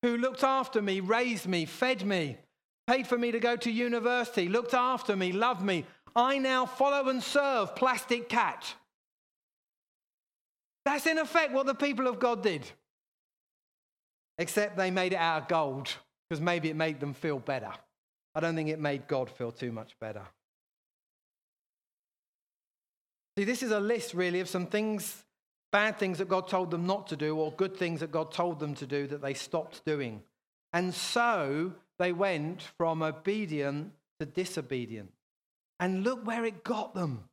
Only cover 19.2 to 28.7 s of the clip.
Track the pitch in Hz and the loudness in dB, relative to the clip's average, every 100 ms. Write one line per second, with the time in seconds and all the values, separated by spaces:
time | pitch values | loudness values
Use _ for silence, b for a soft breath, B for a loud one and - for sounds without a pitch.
19.2 | 127 - 117 117 123 113 110 - 110 104 | -2 -4 -8 -6 -6 -6 -10 -12 -10 -10
20.2 | 95 _ _ _ _ _ _ _ _ _ | -14 _ _ _ _ _ _ _ _ _
21.2 | _ _ _ _ _ _ _ _ _ _ | _ _ _ _ _ _ _ _ _ _
22.2 | _ _ _ _ _ _ _ _ _ _ | _ _ _ _ _ _ _ _ _ _
23.2 | _ - 202 247 254 214 202 233 233 175 | _ -2 0 0 2 2 2 0 -2 0
24.2 | 180 175 180 185 175 208 214 214 165 - | 0 0 -2 -2 -2 0 0 -2 -6 -12
25.2 | - _ _ _ _ - 214 214 196 170 | -18 _ _ _ _ 2 2 0 -2 -2
26.2 | 185 190 185 190 180 170 175 196 196 151 | 0 0 2 0 0 -2 0 -2 -2 -4
27.2 | 151 156 156 - 190 190 175 165 160 156 | -2 0 -2 0 -2 0 -2 -2 -2 -2
28.2 | 156 - 175 160 147 | -4 -2 -2 0 -6